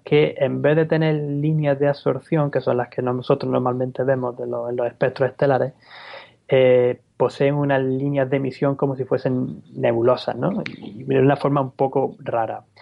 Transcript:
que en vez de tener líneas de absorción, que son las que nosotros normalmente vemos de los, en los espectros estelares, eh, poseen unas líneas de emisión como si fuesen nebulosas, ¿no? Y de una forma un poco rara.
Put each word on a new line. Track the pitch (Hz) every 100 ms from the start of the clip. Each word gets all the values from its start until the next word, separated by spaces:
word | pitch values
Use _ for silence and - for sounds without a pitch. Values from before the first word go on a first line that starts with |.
que | - 147 151 -
en | 131 131
vez | 143 156
de | 160
tener | 160 160 151
líneas | 147 143 151 156 143 139
de | 143
absorción, | 143 143 131 - 160 143
que | 131
son | 127 123
las | 120
que | -
nosotros | 127 123 120 139 131
normalmente | 127 127 127 127 135
vemos | 131 131 123 123
de | 120
los, | 120 120
en | 123
los | 120
espectros | - 131 - 127
estelares, | - 139 127 131 - - - - - - _ -
eh, | 131 127 127 123 123 _ -
poseen | 123 - 139 147
unas | 143 135
líneas | 135 131 143 143 131
de | 139
emisión | 131 - 143 135
como | 139 131
si |
fuesen | 127 131 135 127 131 104 -
nebulosas, | - 123 117 120 123 - 117
¿no? | 147 202 - -
Y | - -
de | 135 135
una | 139 139
forma | 143 143
un | 131
poco | - 135 135 131 -
rara. | 131 117 110 107 - _